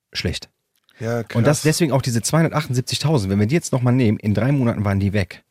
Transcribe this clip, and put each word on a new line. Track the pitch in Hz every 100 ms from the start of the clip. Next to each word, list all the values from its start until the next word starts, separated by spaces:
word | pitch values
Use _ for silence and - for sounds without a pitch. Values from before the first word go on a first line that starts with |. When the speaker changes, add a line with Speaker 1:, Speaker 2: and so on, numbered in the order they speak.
| _
Speaker 1:
„Schlecht.“ | - 90 71 - _ _ _ _ -
Speaker 2:
Ja, | 113 117 110
Speaker 1:
Und | 123 131
das | 147
Speaker 2:
krass. |
Speaker 1:
deswegen | 151 156 160
auch | 139
diese | 127 117
zweihundertachtundsiebzigtausend, | - 156 165 151 - 123 - - 143 151 95
wenn | 101
wir | 104
die | 165
jetzt | -
nochmal | 131 123
nehmen, | 127 113 110
in | 110
drei | 101 123
Monaten | 143 120 -
waren | 101 98
die | 98
weg. | 101 92 - _